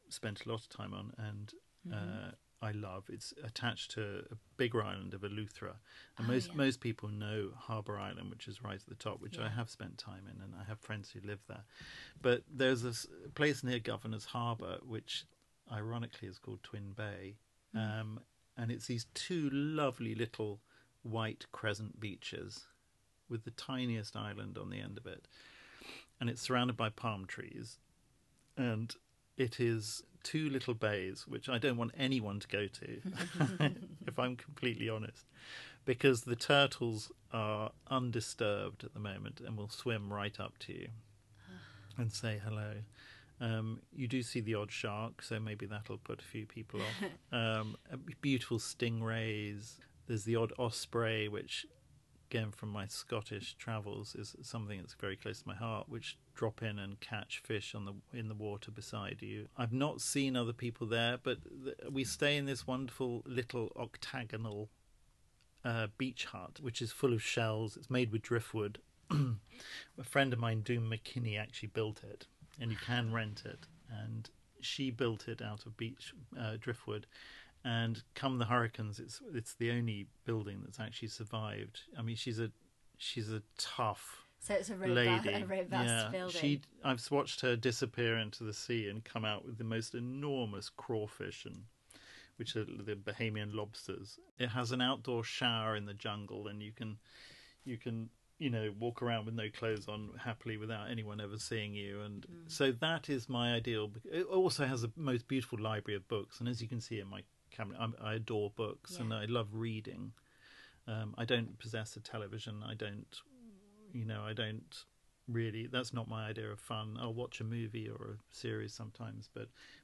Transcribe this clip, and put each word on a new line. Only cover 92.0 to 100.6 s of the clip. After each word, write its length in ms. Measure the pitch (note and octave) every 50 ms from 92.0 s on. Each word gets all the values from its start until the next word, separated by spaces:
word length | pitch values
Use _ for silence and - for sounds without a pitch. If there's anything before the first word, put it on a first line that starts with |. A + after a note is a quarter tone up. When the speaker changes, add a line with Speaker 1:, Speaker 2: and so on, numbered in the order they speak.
| - - - - - - _
Speaker 1:
which 180 | - A#2+ A2+ -
are 80 | A2+ G#2+
the 320 | - - A2+ G#2 G#2+ G#2
Bahamian 580 | G2+ G2+ G#2 G2+ - A#2 A2+ G#2+ G#2+ G#2 G#2 G#2
lobsters. 640 | A2 G#2 G#2 G#2+ - - - F#2+ F#2+ G2 G2+ - - - - _ -
It 100 | B2+ A#2+
has 240 | G#2 B2+ B2 A2+ B2+
an 80 | B2+ B2+
outdoor 420 | B2+ C3+ B2+ A2+ C3+ B2 A#2 A2+
shower 520 | - - - C3 A#2+ A#2 A2+ A2 A2 A2
in 100 | G#2+ G2+
the 80 | G#2 G2+
jungle, 540 | G2 - A2 G#2 G#2 G#2 - G#2+ G#2 G#2 G#2
and 140 | G#2 G#2 G#2
you 100 | G#2 A2
can, 260 | - B2 A2 G#2+ G#2 - - - - - - - - - - - _ -
you 140 | C3+ B2 A#2
can, 320 | - B2 A2+ A2+ A2+ A2+ - _ _ _ _ _
you 120 | D#3+ C#3
know, 240 | A#2+ A2+ A2 G#2+ G2+ G#2
walk 220 | A#2 A#2+ A#2 -
around 240 | B2 A#2+ A#2 A2+ G#2
with 100 | A2 A2+
no 140 | A#2 G#2+ G#2+
clothes 400 | G#2+ - A#2 A2+ A2 G#2+ F2+ F2+
on 220 | G#2 G#2+ G#2+ G#2 - A#2 -
happily 360 | A#2+ A2+ A#2 - A#2 A2
without 320 | G#2+